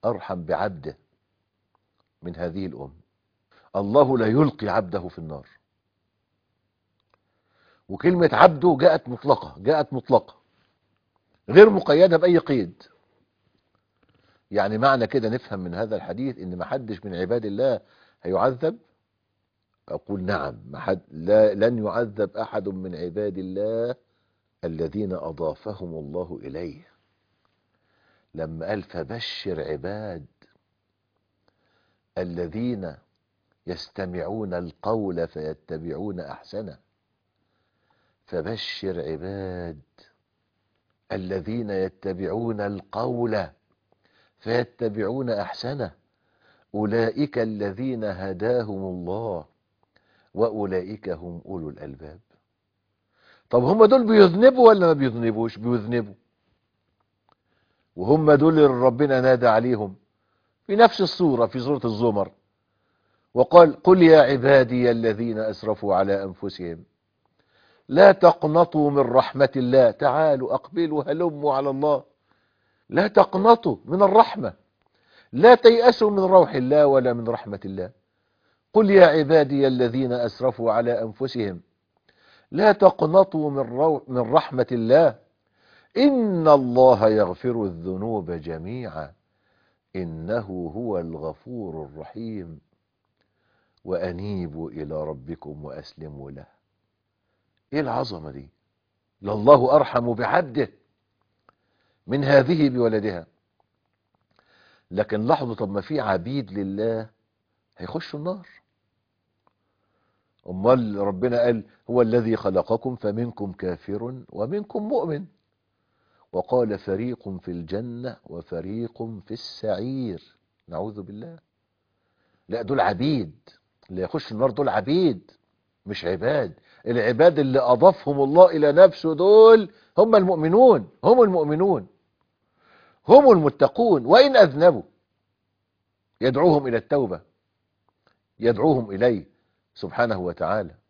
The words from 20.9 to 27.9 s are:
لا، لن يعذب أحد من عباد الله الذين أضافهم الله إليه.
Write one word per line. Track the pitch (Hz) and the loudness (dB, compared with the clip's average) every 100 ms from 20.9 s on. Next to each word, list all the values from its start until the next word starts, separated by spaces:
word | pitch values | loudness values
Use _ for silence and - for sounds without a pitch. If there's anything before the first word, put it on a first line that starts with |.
| 92 _ | -6 _
لا، | 76 85 107 107 | -12 0 4 4
لن | 101 113 120 | 2 0 0
يعذب | 104 95 117 104 101 - | -6 -4 -6 -4 -6 -6
أحد | 110 110 98 | -8 -8 -8
من | 95 92 | -10 -12
عباد | 85 87 85 104 92 | -10 -10 -8 -8 -8
الله | 92 95 107 113 117 127 _ _ _ _ _ _ | -10 -8 -6 -6 -6 -10 _ _ _ _ _ _
الذين | 87 80 82 98 104 | -12 -8 -8 -6 -8
أضافهم | 92 76 78 82 101 - 101 90 | -8 -10 -8 -8 -8 -14 -14 -14
الله | 80 71 76 85 85 | -14 -12 -10 -10 -12
إليه. | 69 71 87 139 170 _ _ _ _ _ _ _ _ _ _ | -14 -14 -14 -16 _ _ _ _ _ _ _ _ _ _ _